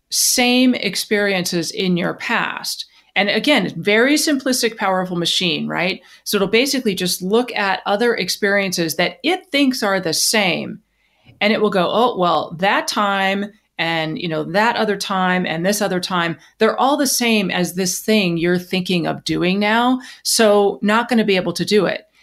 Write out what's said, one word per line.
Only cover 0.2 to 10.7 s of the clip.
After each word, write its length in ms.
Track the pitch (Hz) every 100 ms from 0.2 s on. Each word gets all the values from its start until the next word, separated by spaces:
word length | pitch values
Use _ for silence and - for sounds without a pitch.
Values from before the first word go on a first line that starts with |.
| - - 247 247 254
experiences 960 | 240 196 180 - 208 202 185 175 180 165
in 260 | - 190 175
your 160 | 170
past. 720 | 165 - 220 - - - - - _ _ 185
And 120 | 202
again, 460 | 214 285 277 185 -
very 380 | 170 214 254
simplistic, 640 | 302 311 277 262 254 226 220
powerful 380 | 196 185 180 175
machine, 520 | 165 - 185 147 151
right? 320 | 156 180 - - -
So 120 | - 208
it'll 120 | 196
basically 460 | 220 277 277 226
just 260 | 180 180 -
look 320 | 185 226 254
at 280 | - 202 190
other 300 | - 202 240
experiences 800 | - 185 - 202 202 190 180 165 165
that 220 | 175 -
it 280 | 294 370 -
thinks 320 | 277 277 254
are 180 | 208 190
the 140 | 180
same. 640 | 156 - 226 190 151 135